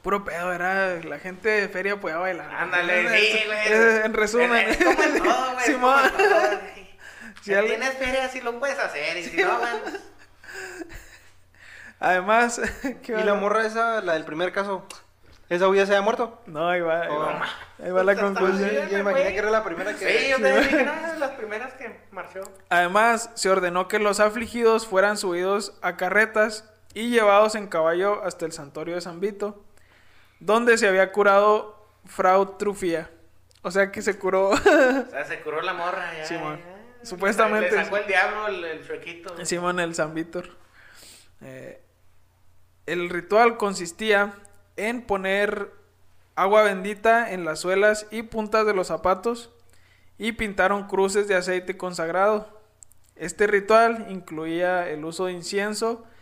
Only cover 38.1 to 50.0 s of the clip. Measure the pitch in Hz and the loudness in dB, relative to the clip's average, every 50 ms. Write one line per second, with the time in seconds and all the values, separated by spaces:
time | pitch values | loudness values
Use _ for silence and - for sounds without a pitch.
38.1 | 190 185 190 208 208 208 214 214 196 180 170 165 160 156 147 - 156 151 - 170 | 0 2 2 0 -2 -4 -6 -6 -6 -6 -8 -10 -10 -12 -12 -12 -14 -12 -12 -14
39.1 | 170 170 - 190 175 170 175 165 180 175 175 175 180 180 175 165 165 165 160 156 | -16 -16 -16 -16 -14 -10 -6 -6 -4 -2 -2 -2 -2 -2 -2 -2 -2 -4 -4 -4
40.1 | 160 160 160 165 - 180 175 - - - - _ _ - - - - - - - | -4 -6 -8 -6 -8 -10 -12 -12 -16 -20 -20 _ _ -20 -20 -20 -20 -20 -20 -20
41.1 | - - - - _ _ - 131 131 131 131 131 - - _ _ _ _ _ - | -20 -20 -20 -20 _ _ -20 -20 -18 -18 -18 -18 -18 -20 _ _ _ _ _ -20
42.1 | _ - _ _ _ _ _ - _ _ _ _ _ _ _ - 160 175 175 175 | _ -20 _ _ _ _ _ -20 _ _ _ _ _ _ _ -8 -6 -6 -6 -6
43.1 | 180 175 170 175 202 214 240 233 226 226 214 202 196 196 175 165 - - 220 220 | -6 -8 -4 0 4 4 4 4 4 0 -2 -4 -4 -6 -8 -10 -10 -6 0 2
44.1 | 208 202 202 202 208 - - - - - _ _ _ - 190 220 240 247 233 - | 2 4 2 0 -2 -10 -20 -20 -20 -20 _ _ _ -6 -6 -6 -6 -6 -4 -4
45.1 | 202 190 185 190 190 202 208 208 202 202 202 202 - - _ _ _ _ _ - | -4 -2 -2 0 0 0 0 0 -2 -4 -8 -10 -14 -20 _ _ _ _ _ -20
46.1 | _ - _ _ _ - 180 196 208 214 214 208 196 190 185 202 214 202 - 226 | _ -20 _ _ _ 0 2 4 6 6 6 4 2 0 -4 -6 -8 0 2 4
47.1 | 226 233 233 214 185 185 175 160 156 156 - 180 185 190 202 214 214 214 - - | 4 4 2 0 -4 -6 -6 -6 -6 -4 -2 0 2 4 4 4 4 2 -4 -8
48.1 | - 220 233 226 - 226 214 208 214 220 214 214 208 190 180 - 170 160 - 180 | -10 -10 -10 -8 -6 -6 -4 0 2 2 2 2 2 0 0 -2 -4 -2 0 0
49.1 | 185 190 - 233 240 233 - - _ _ _ - _ - - _ _ _ | 0 2 0 -4 -4 -4 -10 -18 _ _ _ -20 _ -20 -20 _ _ _